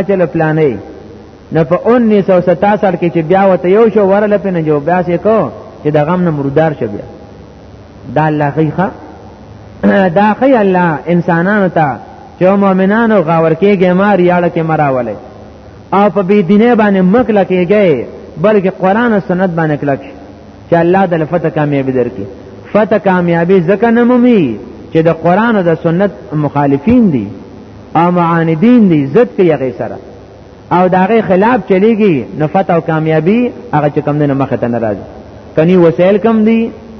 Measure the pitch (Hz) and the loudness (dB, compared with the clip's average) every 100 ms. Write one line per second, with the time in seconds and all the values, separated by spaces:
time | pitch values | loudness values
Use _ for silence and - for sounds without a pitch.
0 | 196 190 175 170 156 156 151 104 - - | 0 0 -2 0 -2 0 0 -2 -10 -18
1 | - - - - - 156 156 175 - 247 | -20 -20 -20 -20 -6 -2 0 0 2 2
2 | 226 208 185 185 180 175 202 208 202 175 | 2 2 2 2 2 0 0 0 0 -2
3 | 175 170 156 190 196 185 180 202 226 214 | -2 -2 0 0 2 2 2 2 2 2
4 | 190 202 208 208 190 175 156 147 143 180 | 2 2 0 0 -2 -2 -2 -2 0 -2
5 | 175 170 202 220 139 - - - 147 151 | -2 -2 0 0 -2 -6 -16 -8 -2 0
6 | 147 180 175 151 139 139 160 147 117 101 | 0 0 0 -2 -2 0 0 -2 -6 -8
7 | - - - - - - - - - - | -14 -18 -20 -20 -20 -20 -20 -20 -20 -20
8 | - 127 156 151 147 139 156 156 196 - | -8 -2 -2 0 -2 -2 -2 -2 -6 -6
9 | - - - - - - - - 202 202 | -18 -20 -20 -20 -20 -20 -20 -4 0 2
10 | 190 170 214 208 262 254 196 185 175 151 | 2 2 0 2 2 2 2 2 0 -2
11 | - 175 170 165 180 214 185 170 147 113 | -2 -2 0 0 0 0 0 0 -2 -4
12 | - - - - 180 196 196 185 190 214 | -12 -20 -20 -2 0 2 2 2 2 2
13 | 233 214 156 165 160 160 202 202 185 180 | 2 2 2 0 0 2 2 2 2 2
14 | 202 196 180 175 175 170 160 156 143 131 | 2 2 2 2 0 -2 -2 0 0 -2
15 | 117 101 - - - - - - - 190 | -4 -8 -14 -20 -20 -20 -20 -20 -4 0
16 | 202 175 180 208 165 208 240 233 208 196 | 0 0 0 2 2 2 4 2 2 2
17 | 180 226 240 208 185 185 175 208 190 135 | 2 2 2 0 0 0 0 2 2 0
18 | 95 - - - 190 214 185 180 185 208 | -4 -12 -18 -4 0 2 0 -2 -2 0
19 | 240 214 - 180 190 165 160 147 143 135 | 0 -2 -2 -2 -2 -2 -2 -2 -2 -4
20 | - - - - - - - 170 170 185 | -6 -18 -20 -20 -20 -20 -2 0 2 2
21 | 190 170 151 170 165 156 147 143 135 127 | 0 -2 -2 -2 -2 -2 -2 -2 -2 -2
22 | 120 101 104 - - - - 202 214 214 | -2 -6 -12 -14 -20 -20 -4 -2 0 0
23 | 196 180 175 170 170 190 160 202 233 233 | 0 0 0 0 2 2 2 0 2 2
24 | 240 247 247 226 143 104 - - - 165 | 2 4 4 4 2 -4 -10 -18 -4 0
25 | 160 160 165 185 233 214 170 160 170 170 | 0 0 0 0 2 0 0 0 0 0
26 | 202 - - 151 147 143 143 139 - 247 | -2 -4 -8 -4 -2 0 0 0 2 2
27 | 214 139 101 110 - - - - - - | 2 0 -4 -10 -18 -20 -20 -20 -6 0
28 | 170 180 165 165 165 160 220 247 202 156 | 0 2 0 0 0 2 4 4 4 2
29 | 135 156 240 - 180 143 131 120 113 98 | 2 2 2 2 2 2 -2 -4 -8 -10
30 | - - - - - - - 170 185 185 | -16 -20 -20 -20 -20 -20 -4 0 2 2
31 | 185 226 - 185 214 254 - 185 214 214 | 2 0 0 0 2 0 0 2 2 2
32 | 214 147 107 95 151 190 190 170 160 160 | 2 0 -2 -6 -4 -2 0 -2 -2 -2
33 | 156 156 156 226 247 - - 147 147 147 | 0 0 0 0 -2 -6 -6 -2 -2 -2
34 | 143 147 147 139 135 117 120 120 113 101 | -2 -2 0 -2 -2 -2 -4 -2 -4 -6
35 | 104 - - - - - 160 185 165 165 | -10 -18 -20 -20 -8 -2 2 4 4 4
36 | 180 208 220 220 214 226 226 - - - | 2 2 2 2 2 0 -2 -8 -18 -20